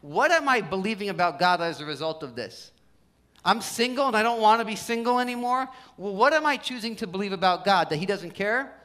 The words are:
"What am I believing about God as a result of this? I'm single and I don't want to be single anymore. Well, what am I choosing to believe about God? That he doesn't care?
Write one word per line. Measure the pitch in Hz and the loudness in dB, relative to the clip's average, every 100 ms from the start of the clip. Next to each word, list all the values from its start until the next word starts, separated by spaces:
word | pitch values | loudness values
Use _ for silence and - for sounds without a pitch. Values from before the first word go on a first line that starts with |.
"What | 147 165 302 | -6 0 2
am | 330 285 | 2 2
I | 247 | 0
believing | 160 190 196 202 202 | 0 -4 -4 -4 -4
about | 170 175 165 | 0 0 2
God | 180 180 | 2 2
as | 170 139 | 0 -4
a | 151 | -8
result | 139 160 156 | -6 -6 -6
of | 143 117 | -10 -10
this? | 104 - - _ _ _ _ _ _ _ | -10 -12 -20 _ _ _ _ _ _ _
I'm | 175 220 | 0 0
single | 185 - 247 254 269 | 0 -2 -2 0 2
and | - | 2
I | |
don't | 233 233 | 2 4
want | 214 226 | 6 6
to | 220 | 2
be | 196 | -6
single | - 233 233 247 | -4 -2 2 2
anymore. | 247 240 247 254 262 - - - | 0 -2 -2 -2 -2 -10 -20 -10
Well, | 196 | -6
what | 196 262 | 2 4
am | 311 302 | 4 2
I | 269 | -2
choosing | - 247 226 220 | -4 -8 -8 -8
to | 214 | -8
believe | 190 202 | -4 -4
about | 185 185 175 | 0 2 2
God? | 190 190 160 | 2 2 2
That | 156 | -2
he | 190 | -2
doesn't | 196 170 | -4 -6
care? | - 202 240 269 - | -6 -2 -2 -4 -12